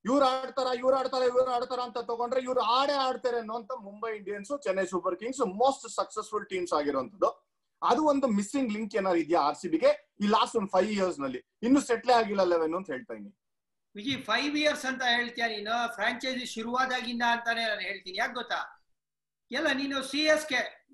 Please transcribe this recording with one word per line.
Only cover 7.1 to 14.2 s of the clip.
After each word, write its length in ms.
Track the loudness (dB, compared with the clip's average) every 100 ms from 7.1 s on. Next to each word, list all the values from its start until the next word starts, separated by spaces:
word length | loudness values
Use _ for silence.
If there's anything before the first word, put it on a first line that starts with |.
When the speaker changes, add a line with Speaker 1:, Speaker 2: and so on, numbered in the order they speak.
| 0 -2 -2 _ _ _ -4
Speaker 1:
ಅದು 220 | 2 4 4
ಒಂದು 220 | 4 2
missing 460 | 2 0 -2 -2
link 220 | -2 -4 -2
ಏನಾದ್ರು 240 | 2 2
ಇದೆಯಾ 220 | 2 2
ಆರ್ 160 | 2 0
ಸಿ 120 | -2
ಬಿಗೆ 440 | 2 4 2 _ -4
ಈ 60 | 2
last 280 | 4 4 0
ಒಂದ್ 140 | 0
five 220 | 2 2
years 280 | 2 0 0
ನಲ್ಲಿ? 260 | -4 -6 -10 _
ಇನ್ನು 180 | 4 4
ಸೆಟ್ಲೇ 320 | 4 0 4
ಆಗಿಲ್ಲ 300 | 4 4 2
ಲೆವೆನ್ 300 | 4 4 2
ಅಂತ 160 | -2 -4
ಹೇಳ್ತಾ 240 | -8 -8
ಇದೀನಿ. 240 | -12 -14 -20 _ _ _ _ _ -10
Speaker 2:
ವಿಜಿ, 200 | -6
five 420 | -4